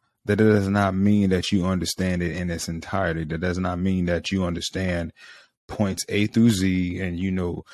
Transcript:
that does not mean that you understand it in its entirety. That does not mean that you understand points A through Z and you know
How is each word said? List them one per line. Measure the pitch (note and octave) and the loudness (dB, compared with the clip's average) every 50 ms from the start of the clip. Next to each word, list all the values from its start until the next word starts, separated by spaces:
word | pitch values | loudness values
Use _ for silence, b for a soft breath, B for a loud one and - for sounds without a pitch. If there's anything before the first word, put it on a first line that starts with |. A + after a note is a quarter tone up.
| _ _ _ _ - | _ _ _ _ -2
that | - G#2 | 0 2
does | G2 A2 A2 G#2+ G2+ G2 F#2+ | 4 6 6 6 4 4 2
not | G2+ G#2 G2+ F#2+ F#2+ | 2 2 2 2 2
mean | F#2+ G2 G#2 G#2 G#2 G2+ F#2+ | 2 4 4 4 4 4 4
that | F#2 F2+ - - | 2 0 0 0
you | G#2 F#2+ F2 | 0 0 0
understand | F#2 F#2+ F2+ E2 - - - F#2 F#2 F2+ F2 | 0 0 -2 -2 -4 -4 -2 -2 0 0 0
it | F2 E2 D#2 | -2 -2 -4
in | F2 F2+ F2 | -4 -4 -4
its | E2+ E2 - - | -4 -6 -6 -6
entirety. | E2+ E2 - - - G2 F#2+ F2+ E2 E2 E2 | -8 -8 -8 -6 -4 -2 -2 -2 -2 -4 -4
That | D2 E2 D#2+ | -6 -6 -4
does | F2+ F2+ F2 F#2 | -2 -2 -2 -2
not | F#2 F2+ F2+ F2 | -2 -4 -2 -2
mean | F#2 G2 F#2+ F#2 F2 | -2 0 0 0 0
that | F2 F2 E2+ - - | 0 -2 -2 -2 -2
you | G2 F#2+ F#2 | -2 -2 -2
understand | F2 E2+ E2+ - - - F#2+ F#2+ F#2 F2 E2+ E2 D#2+ - B B B B B B B B _ _ | -2 -4 -4 -8 -6 -6 -4 -4 -2 -2 -4 -4 -6 -10 B B B B B B B B _ _
points | - - - G#2+ F#2+ F#2 - - - | -12 -4 -2 -2 -2 -2 -6 -8 -4
A | - G#2 G#2 G#2 | -2 -2 0 0
through | - A#2 A#2 A#2+ | 2 4 4 4
Z | G#2+ F#2 F#2+ F#2+ F#2 F#2 F2+ F2+ F2 F2+ | 4 4 2 2 2 0 0 -2 -4 -4
and | F#2+ F2+ F2 F2 | -6 -6 -4 -4
you | F#2+ F#2+ | -4 -2
know | F#2 F#2 F2+ F2 D#2+ D#2+ - B | -2 -2 -4 -4 -6 -8 -10 B